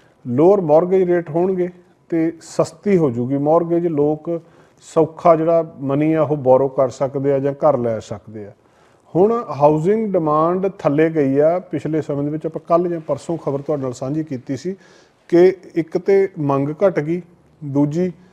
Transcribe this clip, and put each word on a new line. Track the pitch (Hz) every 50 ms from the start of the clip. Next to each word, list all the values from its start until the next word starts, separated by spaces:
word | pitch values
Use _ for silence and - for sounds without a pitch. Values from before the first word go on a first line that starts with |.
| _ _ _ _ -
ਲੋਅਰ | 135 120 127 156 180 202 208
ਮਾਰਗੇਜ | 180 151 147 160 175 180 190 190 185 175
ਰੇਟ | 175 175 170 -
ਹੋਣਗੇ | 143 170 180 190 190 180 175 180 180 - _ _ _ _ _ -
ਤੇ | 170 165 160 165 165 -
ਸਸਤੀ | - - - - 156 - - - - 208 202
ਹੋ | 175 160 139
ਜੂਗੀ | 117 120 123 123 139
ਮਾਰਗੇਜ, | 139 143 147 160 170 170 165 170 170 170
ਲੋਕ | 175 160 143 147 147 151 151 151 170 170 165 156 - _ - - _ _ _ - - -
ਸੌਖਾ | 170 160 151 - - - 180 165
ਜਿਹੜਾ | 156 160 165 165 165 165 160 - 120
ਮਨੀ | 139 135 139 143 151 156 160
ਆ | 160 151
ਉਹ | 135 151
ਬੋਰੋ | 147 127 127 131 131 135 135
ਕਰ | 135 - 135 127
ਸਕਦੇ | 117 - 143 131 131 143 135 143 139
ਆ | 139
ਜਾਂ | 135 139 139
ਘਰ | 139 - 156 143 123
ਲੈ | 120 117 113 107
ਸਕਦੇ | 98 - 110 98 - - 107 110 104
ਆ। | 98 - _ _ _ _ _ _ _ _ _ _ _ -
ਹੁਣ | 160 190 214 233 233 240 - 156 127
ਹਾਊਸਿੰਗ | 147 147 156 156 156 185 208 226 220 214 190
ਡਿਮਾਂਡ | 185 160 151 151 151 160 170 180 190 185 196 185 -
ਥੱਲੇ | - 156 139 147 156 165
ਗਈ | 160 160 143 135 135 139
ਆ | 147 160 170 185
ਪਿਛਲੇ | 180 - - 151 - 156 156 156 143
ਸਮੇਂ | - 147 139 143
ਦੇ | 147
ਵਿੱਚ। | 151 151 151
ਆਪਾਂ | 165 - 151 - -
ਕੱਲ੍ਹ | 175 170 180 175
ਜਾਂ | 175 165
ਪਰਸੋਂ | 156 - - - - - 170 156
ਖਬਰ | - 151 139 139 139
ਤੁਹਾਡੇ | - 156 143 135
ਨਾਲ | 131 120
ਸਾਂਝੀ | - 139 131 147 156 156
ਕੀਤੀ | 151 135 123 123 - 139
ਸੀ | 127 - 180 196 - _ - - _ _ _ _ _ _ -
ਕਿ | - 170 180 185 185 - - - -
ਇੱਕ | 170 160 - - 180
ਤੇ | 180 - 196 196 196 190 - 175
ਮੰਗ | 147 139 139 135 139 143 156 - 202
ਘੱਟ | 196 175 165
ਗਈ, | 147 151 170 180 175 - _ _ _ _ _ _ 151
ਦੂਜੀ | 143 135 143 147 147 147 170 180 185 170 - - _